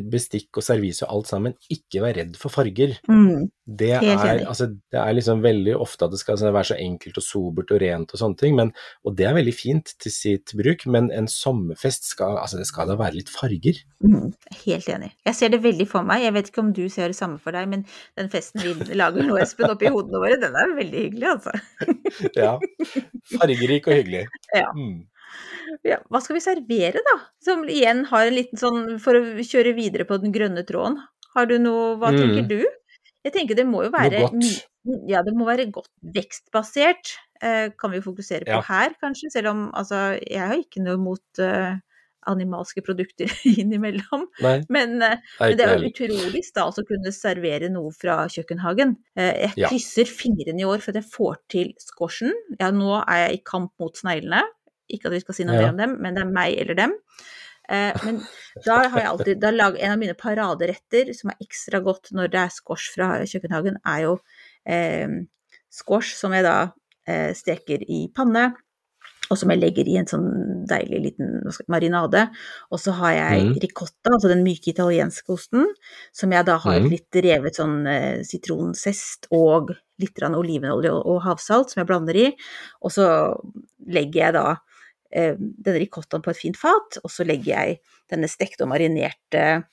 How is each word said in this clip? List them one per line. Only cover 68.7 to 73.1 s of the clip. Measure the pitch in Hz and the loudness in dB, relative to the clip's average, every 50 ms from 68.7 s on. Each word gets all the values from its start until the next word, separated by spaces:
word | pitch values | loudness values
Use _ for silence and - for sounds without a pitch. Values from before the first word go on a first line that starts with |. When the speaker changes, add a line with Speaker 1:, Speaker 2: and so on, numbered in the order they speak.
| _ _ _ _ _ _ - - - _ - - | _ _ _ _ _ _ -20 -20 -16 _ -4 -2
Speaker 2:
og | 190 190 | -2 0
som | - 185 | 2 2
jeg | 170 175 | 2 4
legger | 170 165 - - - 185 | 2 2 2 2 0 2
i | 180 185 | 2 0
en | 175 | 0
sånn | - - - 175 185 - 190 185 - 190 180 180 - | 0 -2 -2 -2 -2 -2 -2 -4 -4 -6 -6 -4 -4
deilig | - - - - - - | -2 -2 -2 -2 -4 -4
liten, | 151 139 - - 139 - - - - | -4 -4 -6 -6 -6 -6 -6 -6 -6
hva | - - | -8 -10
skal, | - - - | -10 -6 -4
marinade. | 170 165 170 165 175 175 165 151 - 196 220 233 226 - - - - - - - | -2 0 0 0 0 0 0 2 4 2 2 2 -2 -10 -18 -18 -18 -20 -12 -10
Og | - 170 | -10 -4
så | - 196 185 | -2 -2 -2
har | 175 180 170 | 0 2 2